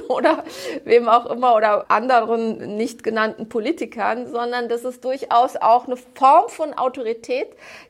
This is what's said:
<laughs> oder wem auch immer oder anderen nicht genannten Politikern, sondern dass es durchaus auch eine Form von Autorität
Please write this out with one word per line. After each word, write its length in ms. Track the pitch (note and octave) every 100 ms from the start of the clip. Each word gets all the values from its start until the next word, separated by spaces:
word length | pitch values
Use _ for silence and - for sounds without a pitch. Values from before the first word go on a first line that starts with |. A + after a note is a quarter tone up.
<laughs> 60 | -
oder 360 | B3+ C#4 D#4 - - F#4 D#4+
wem 240 | - A#3 A#3
auch 180 | A#3 A#3
immer 300 | A#3 B3+ A3
oder 340 | G#3+ G3+ -
anderen 840 | G#3+ B3+ A#3+ A3 A#3 A3+ - - G#3
nicht 260 | A3+ -
genannten 460 | A3 A3 A3 A3 A3
Politikern, 800 | A#3 A3+ E4 A3 A#3 G3+ A3+ A#3+
sondern 400 | A#3 A#3+ B3 A#3
dass 160 | A#3
es 160 | B3+ B3
durchaus 560 | B3+ C4+ - A#3 B3 -
auch 300 | A3 A#3+ B3
eine 100 | B3
Form 520 | - - C4+ D#4+ G#4+
von 260 | - D4+
Autorität 760 | - C4 C4+ A3+ A#3 - B3+ - - - - -